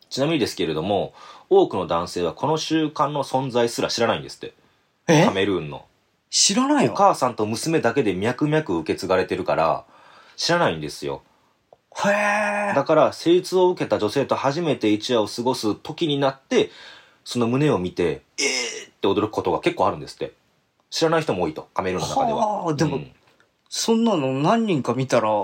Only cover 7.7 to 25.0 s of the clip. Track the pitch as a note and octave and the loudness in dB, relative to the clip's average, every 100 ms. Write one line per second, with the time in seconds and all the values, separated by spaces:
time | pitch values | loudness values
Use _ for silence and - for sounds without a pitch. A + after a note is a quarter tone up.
7.7 | D#3+ A#2 C#3 G#2+ F2+ G#2+ - D3 D#3 D#3 | 0 2 2 0 0 -2 -2 0 0 0
8.7 | E2+ D#2+ F#2 F#2 F#2 - F2+ F2 D#2+ D#2+ | -4 -2 -4 0 0 0 -4 -2 0 2
9.7 | C#2 - - - - - - - E3+ D#3 | 0 -6 -20 -20 -20 -20 -6 -2 0 0
10.7 | D#2+ D2+ - C#2+ C#2 _ _ _ _ _ | -2 -8 -8 -8 -8 _ _ _ _ _
11.7 | - _ - G3+ G#3 G#3 G#3 G#3 G3+ G3+ | -20 _ -4 0 0 0 0 -2 -2 -2
12.7 | C#3+ C#3 D#3 A#2+ - D#3+ F3+ F3+ F#3 F3+ | -2 2 4 4 2 2 2 2 2 2
13.7 | F3+ D3 G2+ G#2 C#3 A#2+ A2 C3+ C#3+ E3 | 2 -2 0 0 0 0 0 -2 -2 -2
14.7 | A#2 G#2+ G#2+ - A#2+ G2+ - A#2+ B2 G#2+ | 0 2 0 2 0 0 -2 -2 -2 -2
15.7 | G2 - D#3 E3 C#3+ C#3 - _ B3 - | -4 -8 -4 -2 0 -2 -2 _ 0 0
16.7 | - - - - _ - A#2+ A2+ B2+ D3+ | -6 -20 -20 -20 _ -8 -2 0 2 2
17.7 | G#2 F2+ - E2+ C2+ _ - C3+ C3 - | 2 -2 -2 -2 -2 _ -6 -4 -4 -6
18.7 | - - _ G2 G2 G#2+ G2 F#2 D#2+ F3 | -10 -16 _ 0 0 0 -2 -2 0 -2
19.7 | E3 F#2+ E2 C#2 - C#2 - _ _ _ | 0 -2 -2 -12 -10 -12 -12 _ _ _
20.7 | _ _ - D#3+ E3 D#3 F2+ E2 D#2 - | _ _ -2 2 2 0 0 -2 -4 -8
21.7 | - F#2+ F2+ D2 - - A3 G#3+ G3 F3 | -6 -4 -4 -2 0 0 0 -2 -2 -4
22.7 | D3 D#3 C3+ - _ _ _ _ _ _ | 0 0 -2 -8 _ _ _ _ _ _
23.7 | - - A3+ A3+ F3+ C3 C3 D#3+ A#3 A3 | -6 0 2 2 2 0 0 2 2 2
24.7 | D#3 A#2+ A#2+ | 0 0 -2